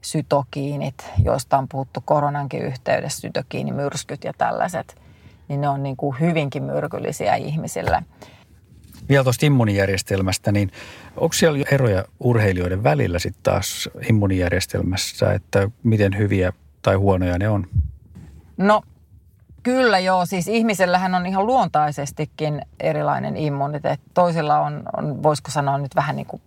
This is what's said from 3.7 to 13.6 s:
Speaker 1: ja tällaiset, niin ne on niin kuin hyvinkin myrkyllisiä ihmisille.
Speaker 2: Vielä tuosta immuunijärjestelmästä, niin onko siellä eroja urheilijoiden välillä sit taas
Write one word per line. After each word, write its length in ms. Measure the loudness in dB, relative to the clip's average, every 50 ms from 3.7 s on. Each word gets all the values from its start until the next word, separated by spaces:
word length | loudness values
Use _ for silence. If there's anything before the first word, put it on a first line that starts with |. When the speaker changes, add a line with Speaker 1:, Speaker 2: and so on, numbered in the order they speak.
| -4 -4 -4 -4 -6 -8 -10 -10 -12 -10 -10
Speaker 1:
ja 100 | -10 -4 _
tällaiset, 580 | -2 -2 0 -2 -2 -2 -4 -8 -8 -10 -16 -20 _ -20 -20 _ _ -20 -20 -20 -12 -8
niin 140 | -6 -2
ne 80 | -2 -2
on 140 | -2 -2 -4
niin 140 | -6 -6 -4
kuin 220 | -4 -6 -2 0
hyvinkin 440 | 0 0 0 0 -2 -2 -4 -6 -6
myrkyllisiä 720 | -4 -4 -4 -4 -4 -6 -6 -6 -6 -6 -2 -2 0 0
ihmisille. 680 | 0 -2 -4 -6 -6 -6 -6 -8 -6 -2 0 -2 -2 -2 -6 -18 -20 -20 -20 -20 -20 -20 _ -20 -20 _ _ -20 -20 -20 -20 -20 -20 -2 2
Speaker 2:
Vielä 140 | 2 4 4
tuosta 220 | 4 2 4 4
immuunijärjestelmästä, 1040 | 4 6 4 4 4 4 2 2 2 2 -2 -2 -2 0 0 0 0 -2 0 0 0
niin 200 | 2 2 2 0 -4 -10 -18 -18 -18 -20 -20 -16 -6 -2
onko 160 | -2 0 2
siellä 320 | 4 4 4 4 2 0 2
eroja 340 | 2 4 4 4 2 2 0 -4 _ _
urheilijoiden 640 | 0 2 4 4 4 4 2 2 0 0 -2 2 2
välillä 360 | 2 2 2 0 0 0 -2
sit 160 | -4 -4 -8 _ 0
taas 460 | 2 2 2